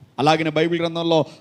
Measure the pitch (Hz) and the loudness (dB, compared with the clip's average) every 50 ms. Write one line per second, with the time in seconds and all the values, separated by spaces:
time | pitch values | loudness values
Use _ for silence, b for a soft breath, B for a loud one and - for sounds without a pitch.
0 | - - _ - 127 151 160 160 160 160 151 151 160 170 170 170 165 170 165 170 | -20 -14 _ -2 0 2 2 2 0 -2 -2 0 0 0 0 -2 -4 -4 -4 -4
1 | 170 165 165 160 143 B B B | -2 2 2 2 0 B B B